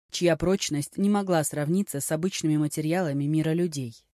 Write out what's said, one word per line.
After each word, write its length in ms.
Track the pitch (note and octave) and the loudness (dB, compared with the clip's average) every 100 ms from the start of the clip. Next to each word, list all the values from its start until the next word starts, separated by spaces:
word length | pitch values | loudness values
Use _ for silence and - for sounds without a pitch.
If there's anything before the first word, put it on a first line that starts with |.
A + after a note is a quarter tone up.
| _ | _
чья 240 | - F3 D#3 | 0 2 2
прочность 600 | E3+ F#3+ - D3 D3 - | 2 0 0 -4 -4 0
не 120 | G3+ | 2
могла 340 | G#3 F#3+ E3+ | 2 2 0
сравниться 560 | D3 D3 D3 F3+ G3+ C#3+ | 0 -2 0 0 0 -4
с 120 | - | -4
обычными 460 | D#3 F#3 - D#3+ D3+ | -2 -2 -2 0 2
материалами 680 | D3+ - D#3 F3 E3+ C#3 | 0 -2 -2 0 0 0
мира 300 | C#3+ D#3 D#3+ | 0 0 2
людей. 520 | E3 F3 C#3+ B2 - _ | 0 0 -4 -8 -10 _